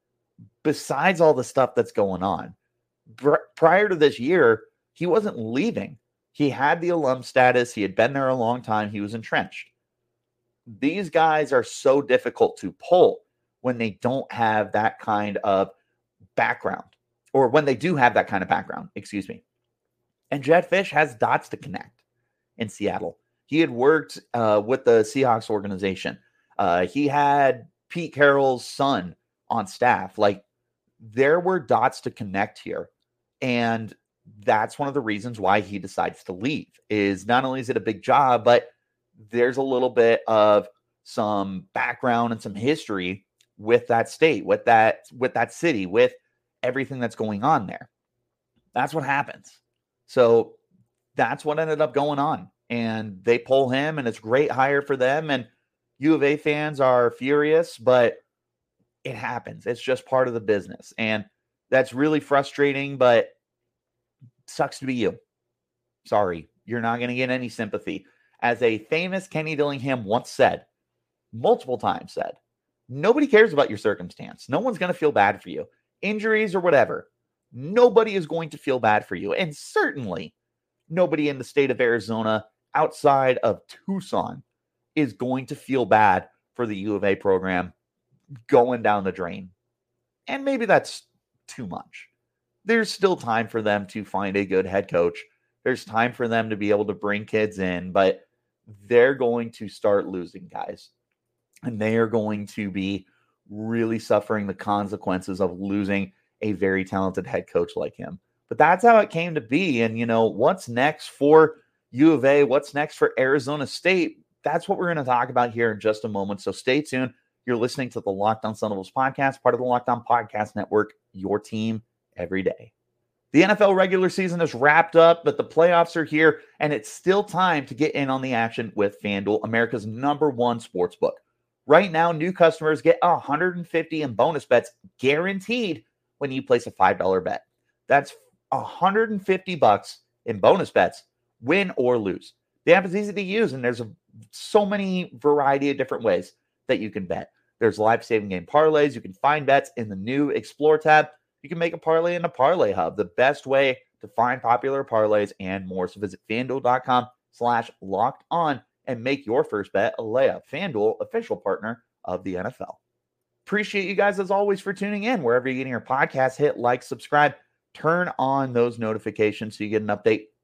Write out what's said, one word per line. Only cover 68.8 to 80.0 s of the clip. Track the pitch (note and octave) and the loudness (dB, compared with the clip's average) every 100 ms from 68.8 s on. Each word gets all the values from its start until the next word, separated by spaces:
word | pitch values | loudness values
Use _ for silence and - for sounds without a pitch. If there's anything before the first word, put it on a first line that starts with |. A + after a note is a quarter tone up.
| - D#3+ F3+ F#3+ F#3 | -4 -6 -4 -6 -6
Kenny | D#3 D#3 D3 | -8 -6 -2
Dillingham | C#3+ C#3 C3+ B2 | -4 -4 -4 -4
once | G2 A#2 - | -2 -4 -4
said, | - A2 F2 - _ _ _ _ _ _ | 2 2 2 -8 _ _ _ _ _ _
multiple | A2+ E3 B3 C3 B2 | -2 0 0 -2 -4
times | G#2 F#2 - | -2 -4 -8
said, | - - - _ _ _ _ - | -8 -8 -10 _ _ _ _ -16
"Nobody | C3+ F#3 C#4 C#4+ | -2 2 2 4
cares | G#3+ A3 | 6 6
about | C#3+ B2 | 4 0
your | G#2 | 0
circumstance. | G#2+ G2 F2+ - - - - | -2 -2 -6 -16 -18 -18 -6
No | D3 | -4
one's | B3+ F3 | -4 -4
gonna | F3+ | -4
feel | E3+ D3+ | 0 0
bad | G#2+ G2+ G2 | 4 2 2
for | F#2 | -8
you. | D2 C3 _ _ _ | -12 -12 _ _ _
Injuries | G3 G#3+ A3 G#3+ A3 F#3 | -8 -6 -2 0 0 0
or | |
whatever, | F3 C#3 F#2+ F2+ - _ _ _ _ | 2 4 4 -2 -12 _ _ _ _
nobody | A#2+ D3 A3 B3 G#3+ A3+ G3 | -14 -4 4 6 6 2 -2
is | D3+ | -4
going | E3 D#3 | -6 -8
to | D3 | -8
feel | - B2+ | -4 0
bad | A2+ G#2+ - | 2 2 0
for | F2+ | -8
you." | F#2+ | -4
And | - E3 D3 | -4 -4 -8
certainly | - G#4+ E4+ C#3 | -6 -2 -2 -4